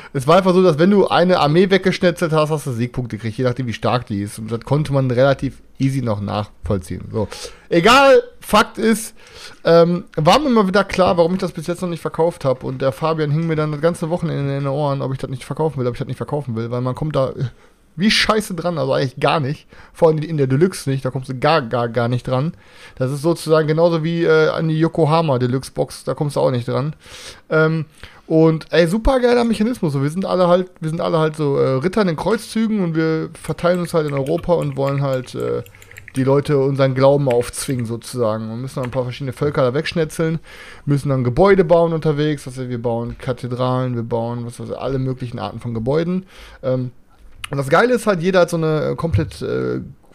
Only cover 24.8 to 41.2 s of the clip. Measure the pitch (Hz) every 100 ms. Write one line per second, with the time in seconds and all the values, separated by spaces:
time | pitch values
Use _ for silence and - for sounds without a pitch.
24.8 | 160 - 151 165 165 127 123 131 127 -
25.8 | 139 - - 139 147 139 143 127 120 123
26.8 | 143 151 - - - - - 156 160 160
27.8 | 151 - - - - 160 160 160 - 151
28.8 | 170 214 220 262 240 240 233 208 214 254
29.8 | 170 139 139 165 190 185 180 180 185 -
30.8 | 156 160 185 170 160 156 147 139 135 131
31.8 | 156 202 196 156 170 220 - 220 220 214
32.8 | 180 160 160 160 160 - - 156 196 180
33.8 | 170 170 151 139 135 170 175 165 147 135
34.8 | 139 139 139 131 127 123 120 120 117 -
35.8 | - - - - 131 143 143 147 135 139
36.8 | 135 127 135 143 139 120 120 - - 131
37.8 | 113 113 - 127 113 110 110 113 131 147
38.8 | 123 131 123 120 139 - 185 151 127 131
39.8 | 156 175 156 - 160 160 - - - -
40.8 | - 143 143 131